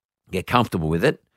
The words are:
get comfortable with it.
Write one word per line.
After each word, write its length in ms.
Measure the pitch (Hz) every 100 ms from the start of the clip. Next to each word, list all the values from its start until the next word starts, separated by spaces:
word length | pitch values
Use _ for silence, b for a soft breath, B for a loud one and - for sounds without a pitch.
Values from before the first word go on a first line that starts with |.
| _ _ -
get 160 | 95 -
comfortable 440 | 123 113 95 78
with 160 | 85 127
it. 180 | 165 _